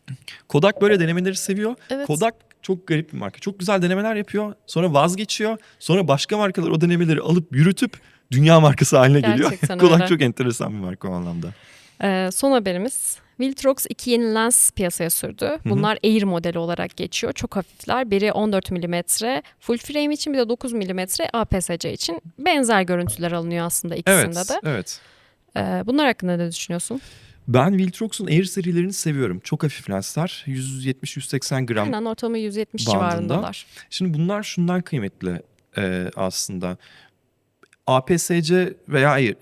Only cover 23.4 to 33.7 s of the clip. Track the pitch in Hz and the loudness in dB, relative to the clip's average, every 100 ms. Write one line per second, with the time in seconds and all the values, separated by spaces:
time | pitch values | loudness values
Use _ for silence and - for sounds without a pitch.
23.4 | 170 170 170 - 170 170 180 190 180 170 | -4 -4 -2 -4 -4 -4 2 4 2 -2
24.4 | 190 302 160 120 - - - _ _ _ | -4 -4 -2 -4 -6 -12 -18 _ _ _
25.4 | _ - 196 185 196 277 285 220 180 175 | _ -6 -2 -2 0 2 2 0 -2 -2
26.4 | 170 165 - 175 - 262 - - - - | -4 -6 -8 -6 -6 -10 -12 -20 -20 -14
27.4 | - 120 160 196 185 - 220 - 190 156 | 0 2 4 2 0 -2 -8 -6 0 2
28.4 | 185 196 180 175 185 190 165 139 117 90 | 2 -2 -2 0 0 -2 -2 0 -2 -2
29.4 | - 156 151 - - 95 98 - 180 - | -6 -4 -2 -4 -6 -6 -4 -4 -4 -6
30.4 | - 131 131 131 131 131 147 - - 135 | -8 -6 -6 -6 -6 -6 -8 -10 -6 -6
31.4 | - 135 123 110 104 214 226 220 233 226 | -4 -4 -2 0 0 -2 -4 -4 -4 -4
32.4 | 214 202 214 220 220 196 175 170 185 165 | -4 -6 -8 -4 0 2 2 -2 -2 -2
33.4 | 214 196 - | -4 -10 -16